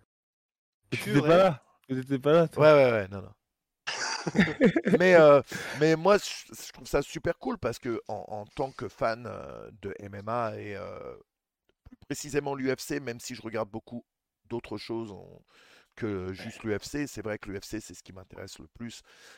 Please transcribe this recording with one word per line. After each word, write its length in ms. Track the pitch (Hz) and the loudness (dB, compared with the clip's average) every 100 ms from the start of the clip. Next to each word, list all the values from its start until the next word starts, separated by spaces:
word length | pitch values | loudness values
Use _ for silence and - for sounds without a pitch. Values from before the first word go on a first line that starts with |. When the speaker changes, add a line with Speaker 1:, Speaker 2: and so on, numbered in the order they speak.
| _ _ _ _ _ _ _ _ _ | _ _ _ _ _ _ _ _ _
Speaker 1:
Et 60 | - | -8
t'étais 160 | 202 | 0
Speaker 2:
Purée. 160 | 143 151 | 2 6
Speaker 1:
pas 80 | 175 | 6
là. 260 | 190 143 _ _ _ | 6 2 _ _ _
Vous 80 | 131 | -8
étiez 220 | 131 135 | -4 -2
pas 140 | 139 | 4
là, 160 | 165 160 | 4 4
toi. 160 | - | 4
Speaker 3:
Ouais, 80 | 151 147 | 8 8
ouais, 60 | 127 | 8
ouais, 160 | 113 95 | 4 -2
non, 140 | 98 | -8
non. 100 | 98 - _ _ _ _ - | -14 -20 _ _ _ _ -12
Speaker 1:
<laughs> 1120 | - - - - - 160 - 240 330 165 170 | -8 -8 -6 -4 2 0 4 4 4 2 4
Speaker 3:
Mais, 140 | 180 | 8
euh, 280 | 175 151 143 - - - 135 | 10 10 8 6 -8 -10 0
mais 160 | 156 | 2
moi, 220 | 160 175 208 | 4 4 2
je, 340 | - - - | 2 -12 -16
je 200 | 113 - | -18 -18
trouve 160 | - 127 | -18 -4
ça 140 | 147 | -4
super 360 | - 127 170 - | -4 -6 -6 -6
cool 200 | 254 240 | -6 -6
parce 200 | 120 - | -6 -6
que 220 | 123 113 - | -6 -6 -8
en, 160 | 104 - | -12 -10
en 200 | 104 107 | -12 -12
tant 260 | - 135 | -8 -8
que 160 | - 104 | -8 -14
fan, 380 | - 120 113 110 | -4 -4 -4 -8
euh, 420 | 98 69 57 55 110 | -12 -14 -16 -18 -14
de 140 | 98 - | -12 -12
M 160 | 101 101 | -14 -12
M 120 | 104 | -8
A 280 | 120 113 107 | -4 -4 -8
et, 160 | 104 | -10
euh, 400 | 98 92 92 62 62 _ _ _ _ _ _ | -12 -12 -14 -16 -16 _ _ _ _ _ _
plus 120 | _ - _ | _ -20 _
précisément 480 | 147 147 143 143 139 | -12 -6 -6 -4 -4
l'U 120 | 131 | -4
F 60 | 131 | -4
C, 180 | - 143 | -6 -8
même 220 | 127 120 | -8 -10
si 160 | - 123 | -12 -12
je 60 | |
regarde 260 | 110 110 110 | -8 -6 -6
beaucoup 340 | 110 - 120 - _ _ _ _ | -8 -12 -16 -16 _ _ _ _
d'autres 300 | 117 - 107 | -10 -8 -12
choses 340 | - 113 113 | -8 -8 -8
en, 300 | 92 90 87 _ _ _ _ _ | -14 -20 -20 _ _ _ _ _
que 380 | - 110 98 92 | -10 -6 -6 -6
juste 300 | 95 110 - | -10 -12 -10
l'U 160 | 110 101 | -6 -6
F 60 | |
C, 220 | - 143 143 | -6 -8 -8
c'est 140 | - | -8
vrai 160 | 104 107 | -8 -10
que 120 | 107 | -10
l'U 100 | 98 | -12
F 40 | |
C, 160 | - 107 | -10 -12
c'est 120 | - | -12
ce 100 | 92 | -18
qui 120 | - | -20
m'intéresse 440 | 92 92 90 98 - | -20 -20 -18 -18 -18
le 80 | 80 | -20
plus. 340 | - 117 - _ _ - | -16 -16 -16 _ _ -20